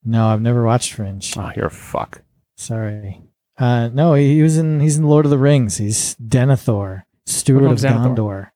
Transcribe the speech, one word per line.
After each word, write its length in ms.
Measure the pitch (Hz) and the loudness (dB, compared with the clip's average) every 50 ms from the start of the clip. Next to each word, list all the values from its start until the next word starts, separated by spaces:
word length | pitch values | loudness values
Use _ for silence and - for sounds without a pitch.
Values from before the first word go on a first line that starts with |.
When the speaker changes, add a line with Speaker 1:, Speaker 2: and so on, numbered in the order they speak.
| _ | _
Speaker 1:
No, 220 | 113 113 113 110 110 | -2 0 0 2 2
I've 120 | 110 107 | 0 0
never 240 | 113 117 120 120 117 | 0 0 0 0 0
watched 280 | 113 113 123 - - - | 0 0 0 -2 -6 -10
Fringe. 420 | - 107 98 95 98 - - - | -10 -10 -10 -10 -12 -12 -10 -10
Speaker 2:
Oh, 140 | - 95 - - | -10 -10 -10 -8
you're 120 | - 107 | -6 -6
a 40 | - | -6
fuck. 520 | - - - - - - - - - - _ _ _ _ _ _ _ | -6 -8 -20 -8 -8 -8 -8 -8 -12 -20 _ _ _ _ _ _ _
Speaker 1:
Sorry. 640 | - - - 120 113 110 107 107 104 104 95 - - - _ _ _ _ _ _ - | -20 -10 -8 -8 -6 -6 -8 -8 -10 -12 -14 -14 -14 -18 _ _ _ _ _ _ -4
Uh, 300 | 127 120 123 120 117 117 113 | -2 0 0 0 -2 -2 0
no, 220 | 135 156 170 151 | 0 2 2 4
he, 200 | 139 143 139 147 | 4 4 4 4
he 60 | 156 151 | 4 4
was 140 | 160 156 | 4 2
in, 240 | 160 165 156 156 151 | 2 0 0 0 0
he's 160 | 143 156 147 | 0 0 0
in 80 | 151 156 | 2 2
Lord 200 | 147 147 151 151 | 4 4 4 4
of 40 | 143 | 4
the 80 | 143 135 | 2 4
Rings. 380 | 131 143 147 139 123 104 95 | 4 4 4 4 2 0 -2
He's 380 | - 107 101 107 - - - - | -4 -4 -4 -2 -4 -4 -6 -8
Denethor. 880 | _ 120 113 107 131 123 135 139 123 - - 117 101 101 95 95 95 - _ _ _ _ | _ -8 -2 0 2 2 2 2 0 0 -2 -2 -2 -4 -6 -10 -14 -16 _ _ _ _
Steward 360 | - - - - - 135 135 139 | -10 -8 -4 0 2 4 4 4
Speaker 3:
Which 40 | |
Speaker 1:
of 40 | 147 | 4
Speaker 3:
one's 120 | 127 110 135 | 2 2 2
Xanathar? 320 | 135 123 113 120 127 127 | 0 0 2 0 0 0
Speaker 1:
Gondor. 340 | 113 107 104 98 95 95 - _ | -2 -2 -4 -6 -8 -12 -16 _